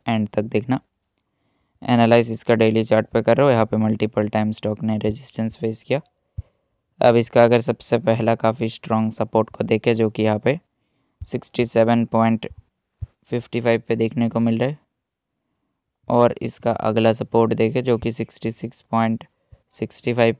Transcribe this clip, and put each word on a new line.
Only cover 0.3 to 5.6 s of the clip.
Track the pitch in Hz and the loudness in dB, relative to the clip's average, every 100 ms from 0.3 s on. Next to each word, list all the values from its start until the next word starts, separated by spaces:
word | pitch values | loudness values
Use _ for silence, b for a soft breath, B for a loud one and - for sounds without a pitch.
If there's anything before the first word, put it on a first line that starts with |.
| - | -4
देखना। | 110 113 120 127 - _ _ _ _ _ _ _ _ _ | -2 -4 -2 -6 -6 _ _ _ _ _ _ _ _ _
एनालाइज | - 120 117 117 117 | -2 2 6 4 2
इसका | 113 - 113 | -4 0 2
डेली | 110 113 | 4 2
चार्ट | 110 110 107 | 2 0 2
पे | 117 | -2
कर | 110 117 | 2 2
रहा | 143 | 4
हूँ, | |
यहाँ | 120 110 | 4 2
पे | 110 | 0
मल्टीपल | 110 110 107 - 107 | 0 -2 -2 -2 -2
टाइम | 110 107 | -2 -2
स्टॉक | 107 107 107 | -4 -6 -4
ने | 110 107 | -4 -2
रेजिस्टेंस | 107 113 - - 110 | -4 -6 -12 -8 -8
फेस | - | -6